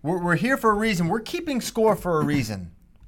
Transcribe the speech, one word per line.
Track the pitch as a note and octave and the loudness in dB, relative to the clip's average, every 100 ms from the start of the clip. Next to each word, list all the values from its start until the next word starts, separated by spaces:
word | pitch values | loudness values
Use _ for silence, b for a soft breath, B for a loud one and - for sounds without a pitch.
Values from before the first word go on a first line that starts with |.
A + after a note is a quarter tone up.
We're, | C#3+ F3+ | -2 -2
we're | F3 E3 | 0 2
here | A3 C4+ | 2 2
for | A3+ | 2
a | G#3 | 2
reason. | A3 F3+ E3 | 2 0 0
We're | A3 | 0
keeping | A3 F4 E4+ C4 | -4 -8 -4 -4
score | - - A3 G3 | -4 2 2 2
for | F#3 D#3+ | 0 0
a | D3 | 2
reason, | D3 A2 G2 F2 - - - | 0 -2 -6 -10 -18 -20 -20